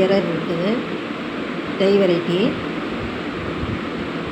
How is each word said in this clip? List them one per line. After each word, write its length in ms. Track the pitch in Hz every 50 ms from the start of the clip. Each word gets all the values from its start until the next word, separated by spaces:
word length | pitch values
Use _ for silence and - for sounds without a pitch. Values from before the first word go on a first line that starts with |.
| 190
எரர் 240 | 185 196 196 170 170
இருக்குது. 400 | 170 156 165 175 175 165 175 202 233 254 - - - - - - - - - - - - - - - - - - - -
டை 100 | 190 196 202 202 196
வெரைட்டி. 380 | 180 175 170 - - 170 185 220 - - - - - - - - - - - - - - - - - - - - - - - - - - - - - - - - - - - - -